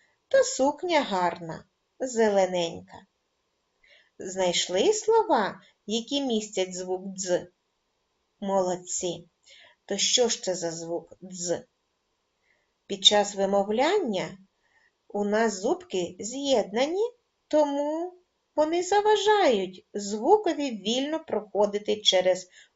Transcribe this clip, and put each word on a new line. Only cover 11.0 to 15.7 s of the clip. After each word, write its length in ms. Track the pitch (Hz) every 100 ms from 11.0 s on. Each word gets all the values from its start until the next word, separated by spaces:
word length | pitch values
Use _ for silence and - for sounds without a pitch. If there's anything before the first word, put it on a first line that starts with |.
| - -
«дз»? 300 | 190 185 175 156 - _ _ _ _ _ _ _ _ _ _ _ -
Під 180 | 196
час 300 | 202 208 202
вимовляння 1040 | 196 196 202 196 220 294 415 277 190 160 196 _ _ _ _ _ _ -
у 160 | 202
нас 360 | 208 214 226 190
зубки 560 | 220